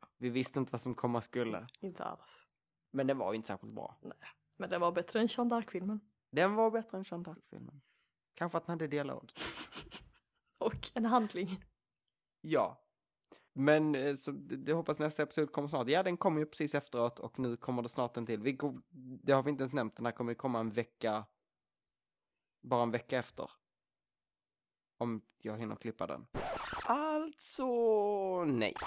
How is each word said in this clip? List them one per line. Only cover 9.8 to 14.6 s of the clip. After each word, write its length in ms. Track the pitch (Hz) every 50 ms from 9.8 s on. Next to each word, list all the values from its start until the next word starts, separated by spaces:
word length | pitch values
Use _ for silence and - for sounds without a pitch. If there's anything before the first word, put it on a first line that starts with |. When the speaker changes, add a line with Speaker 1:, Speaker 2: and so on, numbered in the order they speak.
| - - -
Speaker 1:
<laughs> 640 | - - - - _ _ _ _ _ _ _ _ -
Speaker 2:
Och 320 | - 220 - - - - -
en 100 | 247 220
handling. 600 | 226 247 247 220 208 - 170 196 180 190 185 - - _ _ _ _ _ _ _ _ _ _ _ _ _ _
Speaker 1:
Ja. 460 | - 156 156 131 104 87 123 - _ _ _ _ _ _ _ _ _ _ - - _ _ -
Men, 420 | 131 135 147 151 156 156 151 147
eh, 200 | 131 135 143 139
så 160 | 135 - 151
det, 260 | 139 - 143 143 143
det 160 | 135